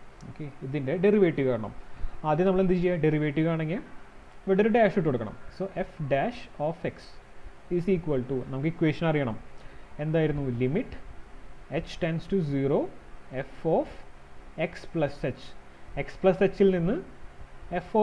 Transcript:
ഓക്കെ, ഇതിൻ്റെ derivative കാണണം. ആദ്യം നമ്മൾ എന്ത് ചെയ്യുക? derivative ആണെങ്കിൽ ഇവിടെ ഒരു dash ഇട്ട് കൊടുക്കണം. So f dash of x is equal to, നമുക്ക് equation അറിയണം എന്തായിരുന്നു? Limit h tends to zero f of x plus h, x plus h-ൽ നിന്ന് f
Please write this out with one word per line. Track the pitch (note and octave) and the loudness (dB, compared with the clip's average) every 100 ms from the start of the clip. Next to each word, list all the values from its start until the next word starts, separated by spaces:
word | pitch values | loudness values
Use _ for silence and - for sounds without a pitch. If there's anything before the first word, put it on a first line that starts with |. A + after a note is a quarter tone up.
| - - - | -16 -14 -14
ഓക്കെ, | - D3 - C3+ | -12 -12 -10 -6
ഇതിൻ്റെ | D3 C3+ F3 | -4 -2 2
derivative | G3+ G#3 F3 D3 C3 | 6 8 6 4 2
കാണണം. | A2+ G#2 - - - - - D#3 | 2 -2 -8 -10 -2 -2 0 2
ആദ്യം | D3+ F#3+ | 4 4
നമ്മൾ | F#3 | 4
എന്ത് | F#3 | 4
ചെയ്യുക? | F3+ F3+ F3 | 4 2 4
derivative | D#3 D3+ D3+ C#3+ D#3+ | 4 4 2 2 2
ആണെങ്കിൽ | D#3+ D#3 G#3+ - - - - - - - | 2 0 -4 -6 -12 -14 -18 -18 -6 2
ഇവിടെ | F#3+ | 4
ഒരു | A3 A#3 | 6 6
dash | G#3 G#3 | 6 4
ഇട്ട് | D#3 | 2
കൊടുക്കണം. | A#2+ G#2+ - - - | 2 -2 -8 -10 -6
So | F#3+ F3 F#3+ | -6 -4 -6
f | - C#3 | -4 0
dash | C#3 G#3 - - - D3 | 2 2 -4 -10 -4 -4
of | E3 C#3+ | -2 -6
x | - - - - - - - - F3 | -8 -14 -16 -16 -14 -14 -12 -2 0
is | E3+ | 2
equal | F3+ D#3+ C3+ B2 | 2 2 0 0
to, | C3+ - | -4 -4
നമുക്ക് | C3+ D#3 | -2 -2
equation | - D#3 - E3 | 2 2 2 2
അറിയണം | D3+ B2+ A2 - - - - - - | 2 0 -2 -8 -14 -14 -14 -12 -6
എന്തായിരുന്നു? | D3+ D#3+ D#3 D3 C3+ A#2+ | 0 2 2 2 0 0
Limit | B2+ F3+ - - - - - - - - - D3+ E3 | 2 0 -2 -8 -12 -12 -12 -14 -14 -14 -6 -6 -4
h | - | -4
tends | E3 E3 - | -2 -2 0
to | G3 D3 | 0 2
zero | C#3 C3+ F3+ F#4 - - - - C3 - | 2 4 2 0 -6 -14 -14 -10 -8 -8
f | - E3 G3 | -4 0 2
of | D#4 - - - - - - - E3 | 0 -6 -14 -16 -16 -16 -10 -4 -4
x | - - | -4 -6
plus | E3+ C#3+ - - | 0 0 0 -4
h, | - - - - - - C#3+ | -4 -10 -14 -14 -16 -10 -6
x | C#3 - | -6 2
plus | F#3+ F#3 G3 | 4 6 4
h-ൽ | - G3 F3+ | 6 6 6
നിന്ന് | E3+ D#4 - - - - - - - F3 - | 2 0 -4 -12 -14 -14 -16 -14 -6 -6 0
f | G#3+ | 2